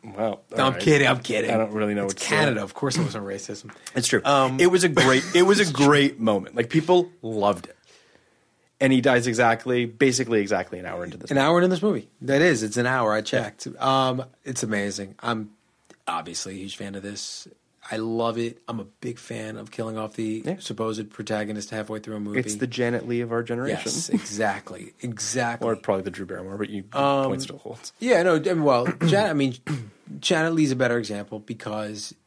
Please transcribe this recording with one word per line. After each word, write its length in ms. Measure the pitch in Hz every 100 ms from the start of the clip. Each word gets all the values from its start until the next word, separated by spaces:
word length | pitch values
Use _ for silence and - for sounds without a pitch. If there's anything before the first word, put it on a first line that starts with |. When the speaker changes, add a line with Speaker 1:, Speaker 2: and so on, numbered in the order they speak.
Speaker 1:
well, 400 | 113 101 110 98 _
Speaker 2:
no, 60 | 117
I'm 40 |
Speaker 1:
all 80 | 131
right. 100 | -
Speaker 2:
kidding. 260 | - 147 131
I'm 120 | 131
kidding. 320 | - 107 117
Speaker 1:
I 60 | 113
don't 160 | 110
really 200 | 107 104
know 120 | 104 98
Speaker 2:
It's 80 |
Speaker 1:
what 40 | 98
to 40 |
say. 120 | - 151
Speaker 2:
Canada. 280 | 151 113
Of 100 | 98
course, 240 | - 139 139
it 60 |
wasn't 220 | 156 117 98
racism. 460 | 98 - 107 113 - -
Speaker 1:
It's 140 | 135 120
true. 140 | 120
Speaker 2:
Um, 340 | 135 143 131 131
Speaker 1:
It 80 | 175
was 180 | 180 180
a 40 |
great, 340 | 147 127 131 - 175
it 80 |
was 160 | 180 202
a 120 | 185
Speaker 2:
<laughs> 0 |
Speaker 1:
great 460 | 131 143 147 139 -
moment. 360 | 113 101 95 120
Like, 140 | 120
people 400 | 160 156 180 180 _
loved 440 | 113 107 101 90 -
it. 60 | - _ _ _ _ _ _ _ _ _ _
And 140 | 135
he 80 | 131
dies 240 | 131 123 120
exactly, 600 | 113 120 117 127 123 117
basically 520 | 110 135 123 117 110
exactly 380 | 101 98 92 90
an 80 | 90
hour 180 | 90
into 140 | 87 -
this 140 | -
Speaker 2:
An 40 | 135
Speaker 1:
movie. 80 | 139
Speaker 2:
hour 100 | 175
into 100 | 180
this 140 | 180
movie. 280 | 208 139 - _
That 220 | 131 139
is. 180 | 175 127
It's 160 | 107 113
an 80 | 120
hour. 260 | 131 110
I 100 | 107
checked. 440 | 107 120 107 - -
Speaker 1:
Yeah. 80 | - 135 135 131
Speaker 2:
Um, 140 | 123 - _
it's 180 | - 127
amazing. 540 | 110 104 101 95 98 -
I'm 300 | 117 113 107 _ _ _ _ - -
obviously 460 | 85 82 85 98
a 40 | 95
huge 200 | 98 -
fan 160 | 98
of 80 | 98
this. 460 | 101 101 - - - _ _ _ -
I 80 | 110
love 400 | 113 113 117 113
it. 220 | 117 117 -
I'm 120 | 117
a 40 |
big 340 | - _ 123 120
fan 400 | - 117 110 110
of 140 | 107
killing 260 | - 113 110
off 160 | 110 110
the 280 | 110 110 127
Speaker 1:
Yeah. 100 | 185
Speaker 2:
supposed 500 | - 110 110 107 107
protagonist 640 | - 104 107 104 107 101
halfway 260 | 110 107 110
through 160 | 104 107
a 20 |
movie. 200 | 104 117
Speaker 1:
It's 140 | 123 104
the 100 | 127
Janet 400 | 120 120 120 123
Leigh 140 | 120
of 100 | 117
our 100 | 117
generation. 400 | 117 120 135 110
Speaker 2:
Yes, 260 | 113 110 -
exactly. 840 | 220 - 104 107 98 - 92 87 _
Exactly. 640 | 123 110 - 123 120 117 113
Speaker 1:
Or 80 | 110
probably 280 | - 98
the 80 | 95
Drew 160 | 90 92
Barrymore, 300 | 92 92 98
but 100 | 101
you 140 | 104 98
Speaker 2:
Um, 320 | 139 139 139 135
Speaker 1:
point 120 | -
still 160 | - 139
holds. 360 | - 117 - _
Speaker 2:
yeah, 240 | 233 202
no, 140 | 180 160
and 280 | 185 170
well, 220 | 147 123 127
<clears throat> 220 | - 165
Jan-, 240 | 202 208
I 20 |
mean, 220 | 147 135 123 - 143 104 _ - 143
Janet 340 | - 165 160
Leigh's 160 | 165 147
a 60 | 127
better 240 | 123 120
example 400 | 107 104 101 107
because 760 | - 107 110 107 104 104 - -